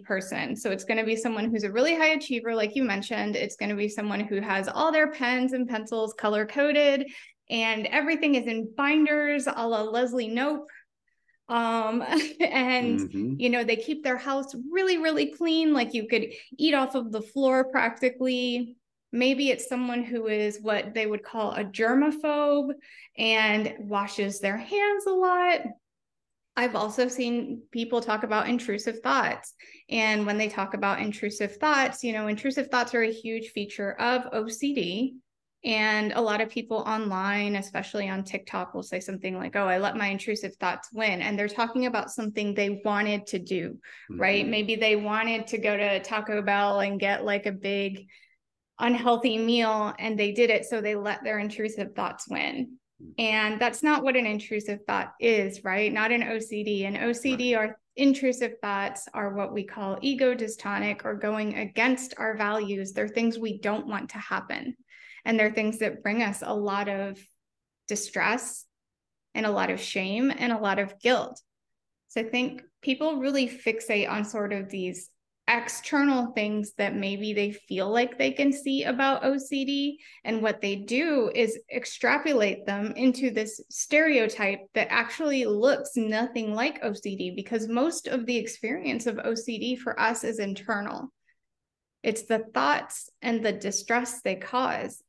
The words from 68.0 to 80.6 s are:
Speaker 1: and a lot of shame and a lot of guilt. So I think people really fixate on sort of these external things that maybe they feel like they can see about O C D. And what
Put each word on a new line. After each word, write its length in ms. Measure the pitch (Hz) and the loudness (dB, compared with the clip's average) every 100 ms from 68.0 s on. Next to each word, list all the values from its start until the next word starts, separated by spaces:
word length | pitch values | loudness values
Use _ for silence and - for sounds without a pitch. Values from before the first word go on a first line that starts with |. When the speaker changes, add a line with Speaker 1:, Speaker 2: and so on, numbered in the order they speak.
| - 190 175 247 - - - _ _ _ _ _ _ | -4 0 0 0 -4 -12 -16 _ _ _ _ _ _
Speaker 1:
and 100 | 220 | -2
a 60 | 220 | 0
lot 180 | 196 185 | 2 0
of 120 | 190 | -2
shame 520 | - 196 190 214 269 | -4 -4 -2 0 0
and 180 | - 240 | 0 0
a 80 | 220 | 0
lot 180 | 202 190 | 2 0
of 200 | 196 - | -2 0
guilt. 420 | 233 240 - - _ _ _ _ _ _ _ | 2 2 0 -10 _ _ _ _ _ _ _
So 140 | 226 | -6
I 20 | |
think 380 | 226 247 254 - - _ | -2 -2 -2 -6 -18 _
people 360 | - 262 311 285 | -2 0 0 0
really 300 | 269 277 240 | 0 2 0
fixate 600 | 240 226 226 - 208 - | -2 -2 -2 0 0 0
on 160 | 208 | -2
sort 300 | 208 220 202 | -4 -4 -4
of 160 | 202 196 | -4 -6
these 400 | 196 180 175 - _ _ _ - | -6 -6 -8 -16 _ _ _ 0
external 840 | 233 233 - - 294 285 262 240 | 0 -2 -8 0 2 4 4 2
things 400 | 220 208 214 208 | 0 0 -2 -4
that 200 | - 202 | -2 -2
maybe 400 | 208 196 202 214 | 0 -4 -4 -2
they 160 | 208 208 | -2 -2
feel 400 | 202 - 190 196 | -4 -6 -2 2
like 260 | 226 247 - | 2 2 2
they 140 | 262 | 0
can 220 | 262 285 | 4 2
see 320 | 277 277 269 | 2 0 0
about 400 | - 254 269 269 | 0 2 2 4
O 120 | 269 277 | 2 0
C 300 | 269 277 269 | -2 -4 -2
D. 340 | 277 285 294 - - | 0 -2 -4 -16 -10
And 160 | 226 226 | -4 0
what 220 | 214 214 | 0 0